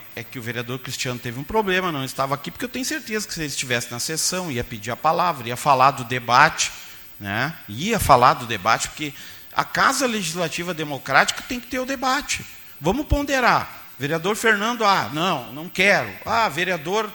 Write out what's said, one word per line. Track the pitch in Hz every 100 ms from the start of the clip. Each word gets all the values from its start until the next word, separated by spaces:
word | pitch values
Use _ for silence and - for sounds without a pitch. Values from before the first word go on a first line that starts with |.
| -
é | -
que | 113 131
o |
vereador | 113 117 120 131
Cristiano | - - 131 123
teve | 123 120
um |
problema, | - 220 196 185 185
não | 147
estava | 131 - 135
aqui, | 139 175
porque | - 247
eu |
tenho | 247
certeza | 262 302 226 214 208
que |
se | 170
ele | 151
estivesse | 135 131 120 -
na | 120
sessão, | - 160 - 180 175
ia | 120
pedir | 117 110 120
a | 117
palavra, | 156 170 175 147 117
ia | 123
falar | 151 131 135
do | 139
debate, | 117 127 120 123 156 - - - - - - -
né? | 101 104 143 - -
Ia | 104 196 214
falar | - 127 127
do | 151
debate, | 117 107 104 127 -
porque | - 151 - - - -
a | -
Casa | - 165 196 262 262
Legislativa | 214 165 170 165 165 175
Democrática | 160 151 135 - 135 202 - -
tem | 247
que | -
ter | 262
o | 254
debate. | 269 262 277 - - - - - -
Vamos | - 240 302
ponderar. | - 294 269 226 151 101 - - -
Vereador | 139 165 170 214
Fernando, | 226 208 220 240
ah, | 208 185 110
não, | 151 185 156 110
não | 135 175
quero. | - 196 175 113 92 -
Ah, | 226 214
vereador | 143 180 175 147 208 214